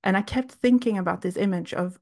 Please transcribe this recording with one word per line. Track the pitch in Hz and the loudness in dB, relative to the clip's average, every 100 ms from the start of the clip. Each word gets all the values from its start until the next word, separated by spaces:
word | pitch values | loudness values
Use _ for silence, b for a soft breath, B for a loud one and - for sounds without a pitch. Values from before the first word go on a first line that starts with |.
And | 190 190 | 0 0
I | |
kept | 202 254 254 | 0 -4 -4
thinking | - 247 247 240 202 | 0 4 4 2 -2
about | 180 180 | -2 -2
this | 180 185 | -4 -2
image | 202 175 170 | 0 -2 -4
of, | - 180 180 | -4 -6 -6